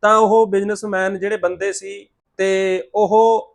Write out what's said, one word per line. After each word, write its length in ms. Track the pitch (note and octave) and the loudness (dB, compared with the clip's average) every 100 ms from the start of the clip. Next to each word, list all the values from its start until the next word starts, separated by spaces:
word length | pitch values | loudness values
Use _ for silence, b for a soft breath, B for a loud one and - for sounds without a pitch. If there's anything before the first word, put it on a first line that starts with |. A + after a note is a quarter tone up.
ਤਾਂ 160 | G#3 A3 | 4 4
ਉਹ 280 | A3 A3 A3 | 4 4 2
ਬਿਜ਼ਨਸਮੈਨ 720 | G3 G3+ G#3 G#3 F#3+ F#3+ G3 | 0 -2 -6 -6 -4 -4 -4
ਜਿਹੜੇ 180 | F#3+ G#3 | -6 -4
ਬੰਦੇ 360 | F3 F3+ G3 | -4 -4 -6
ਸੀ 360 | F#3 G3 G3+ G3+ _ _ _ | -6 -12 -16 -18 _ _ _
ਤੇ 460 | F#3+ F#3+ F#3+ F#3 - | -2 0 -2 -4 -4
ਉਹ 540 | G3+ G#3 G#3+ A3+ A3+ - | -2 2 4 4 2 -4